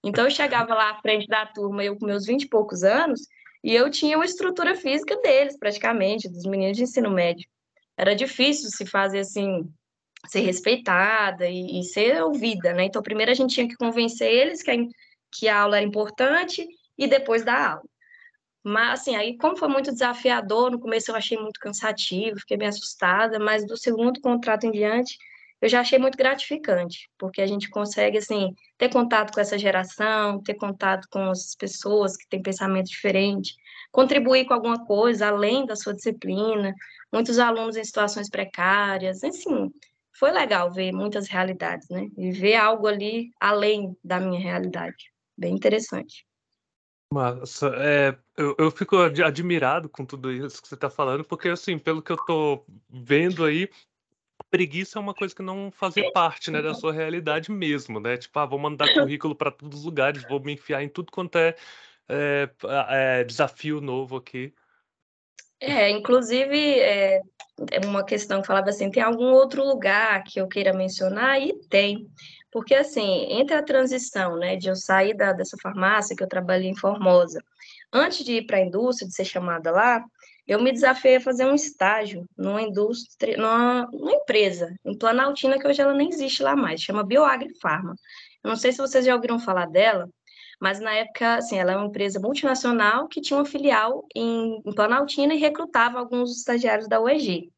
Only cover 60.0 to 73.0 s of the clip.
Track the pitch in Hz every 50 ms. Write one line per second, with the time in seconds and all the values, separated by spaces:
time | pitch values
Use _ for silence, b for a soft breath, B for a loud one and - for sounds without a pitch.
60 | 131 139 147 139 123 - 135 139 135 147 147 143 _ - 147 135 143 143 143 -
61 | 175 - - - 180 175 - 175 165 165 165 165 B B B B B B B B
62 | B _ 139 143 147 143 143 143 143 135 _ _ - 98 135 139 123 - 131 135
63 | 131 131 127 127 123 120 - - 151 131 - - - 151 151 151 143 139 127 131
64 | 135 127 131 127 123 - - 127 127 139 _ _ _ _ _ _ _ _ _ _
65 | _ _ _ _ _ _ _ - _ _ _ _ 262 277 294 240 202 202 208 214
66 | 208 - 247 262 247 220 240 254 269 277 285 294 302 294 277 254 - - 202 -
67 | 196 - 190 190 190 _ _ _ - _ _ - - - - - 196 202 202 196
68 | 196 - 220 208 208 - 196 196 190 - 196 196 196 196 202 - 196 196 196 254
69 | 226 226 233 226 247 254 262 262 269 262 269 285 269 277 269 226 202 196 196 208
70 | 226 220 208 190 196 - - 196 190 185 - 208 196 190 190 190 185 185 185 -
71 | 190 190 196 208 240 269 269 269 269 320 - - - _ - 196 202 202 208 220
72 | 208 - B B B B B B B _ _ 226 226 - 269 269 294 - - 233